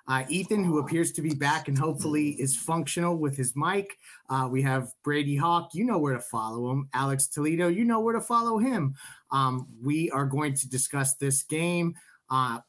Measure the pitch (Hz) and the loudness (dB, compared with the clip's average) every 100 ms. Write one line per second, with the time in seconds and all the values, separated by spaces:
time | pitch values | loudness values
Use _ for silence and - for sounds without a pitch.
0 | - 131 131 175 185 208 180 151 139 165 | -2 -2 0 -4 0 0 2 2 2 0
1 | 160 - 147 139 143 156 151 135 156 139 | 0 -2 -4 0 0 0 0 0 0 -2
2 | 156 151 147 - 135 - - 165 147 175 | 0 0 0 0 -2 -2 -2 -2 -2 -2
3 | 175 170 147 139 123 143 165 202 196 - | 0 0 0 0 -2 -2 0 0 -4 -12
4 | - - - 131 127 131 135 131 123 - | -20 -20 -4 -2 0 0 2 0 -2 -6
5 | 147 147 143 143 170 170 170 165 240 185 | -2 0 2 2 2 2 0 -2 0 2
6 | 143 123 - 117 110 117 123 135 139 127 | 2 0 -4 -4 -4 -4 -2 -2 -2 -2
7 | 139 135 - 147 151 165 175 185 233 226 | 0 0 0 0 0 2 2 2 2 2
8 | 226 226 - 240 233 226 262 220 139 135 | 2 0 2 2 2 2 2 2 0 -4
9 | - - _ 135 131 127 123 113 131 156 | -12 -20 _ 0 2 0 -6 -6 -2 0
10 | 165 135 139 135 151 139 - 131 - 143 | 0 0 0 0 0 -2 -2 -2 -2 0
11 | 135 - 139 135 - 156 170 175 170 170 | -2 0 0 0 0 -2 0 0 0 -4
12 | - - - 131 123 117 | -14 -20 -2 0 0 -2